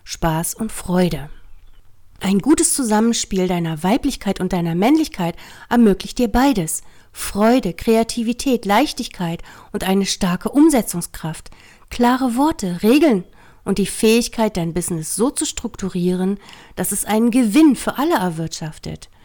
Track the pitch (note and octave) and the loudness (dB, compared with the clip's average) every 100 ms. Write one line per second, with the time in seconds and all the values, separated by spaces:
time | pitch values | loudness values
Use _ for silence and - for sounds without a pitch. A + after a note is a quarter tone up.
0 | - - E3 D#3+ E3+ - A3 - - F3+ | -16 -4 -2 -2 -4 -6 -8 -8 -2 0
1 | F3 D3 D3 - - - - - - - | 0 -2 -10 -16 -20 -20 -20 -20 -20 -20
2 | - - G3 G3 B3+ E4+ E4 - A#3+ G#3+ | -20 -6 -2 0 2 2 2 0 0 2
3 | A#3 A3+ - F#3+ F#3 F3 E3 D#3 F3+ B3+ | 2 0 -2 -2 0 0 -2 -2 0 0
4 | C#4+ - G3+ F#3+ F#3 F3+ E3+ E3+ A3 D#4 | 0 -4 -4 -4 -2 -2 -2 0 2 2
5 | D#4 - E3+ - - - - A#3+ A3 F#3+ | 0 -4 -6 -6 -14 -16 -2 4 4 4
6 | - - A#3+ A#3+ C#4 G#3+ D#3+ - - - | -2 -4 0 2 2 2 -2 -6 -12 -20
7 | - - - G3 A3 B3+ F3+ - - A3+ | -20 -12 -6 2 4 4 0 -4 2 2
8 | A3+ - A3+ A#3+ C#4 A#3+ G3 G#3 D4 - | 2 -2 -4 -2 0 0 2 2 0 -4
9 | A#3 - F3 E3+ - - - G3+ F3 G3 | -10 -6 -6 -6 -10 -20 -12 -6 0 0
10 | G3 - F#3 F3+ - C#4 D#4+ C#4 - F3 | 0 -2 -2 -2 0 4 4 4 0 -6
11 | - - D#3+ D#3+ - - - - - - | -8 -10 -10 -10 -14 -20 -20 -20 -10 0
12 | A#3+ B3+ C4 A#3 D4+ D#4+ F#3 F3 G#3+ C#4+ | 2 2 0 0 0 0 -6 0 4 6
13 | D#4 G3 - - - - - - - - | 4 2 -2 -16 -20 -10 -4 -2 -2 0
14 | A3 A#3 A#3 - A3 G3+ E3 E3+ E3+ E3+ | 2 4 0 -2 -2 -2 -4 -4 -4 -6
15 | D#3+ - B3 - D4+ - A#3 - F#3 F3+ | -6 -2 -2 -2 -6 -6 -10 -8 -6 -2
16 | F3 F3+ F#3 G3+ - - - - F3+ G3 | -2 0 -2 -4 -10 -20 -12 -6 -4 -4
17 | - A3 A#3 A#3 A3+ A3 D#4+ B3 - - | -2 0 2 2 4 6 6 4 -2 -2
18 | D4+ D#4 F#3 D#3+ D#3+ - D#3 - D#3 D#3 | 0 0 -2 -4 -8 -8 -10 -12 -12 -14
19 | - _ | -16 _